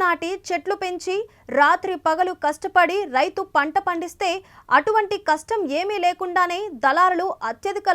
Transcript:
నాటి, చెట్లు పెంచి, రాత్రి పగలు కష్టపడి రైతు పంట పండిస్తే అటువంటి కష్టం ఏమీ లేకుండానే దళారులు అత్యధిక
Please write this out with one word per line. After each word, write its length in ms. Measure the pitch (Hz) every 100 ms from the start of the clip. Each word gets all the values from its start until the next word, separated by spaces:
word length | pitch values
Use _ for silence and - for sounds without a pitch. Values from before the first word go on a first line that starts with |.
నాటి, 300 | 370 330 339 381 -
చెట్లు 280 | 349 381 392
పెంచి, 360 | 370 359 370 381 453 _ - 269
రాత్రి 360 | 285 349 381 349 330
పగలు 260 | 320 359 359
కష్టపడి 520 | 294 294 381 381 339 381 370 254
రైతు 260 | 320 - 381 302
పంట 180 | 285 392 381
పండిస్తే 440 | 339 339 - 381 370 - - - 254
అటువంటి 380 | 302 440 403 403 359
కష్టం 320 | 302 - 440 330 285
ఏమీ 180 | 381 415
లేకుండానే 540 | 349 359 370 359 359 349 415 269
దళారులు 420 | 269 302 370 349 370 - 226
అత్యధిక 380 | 233 392 403 392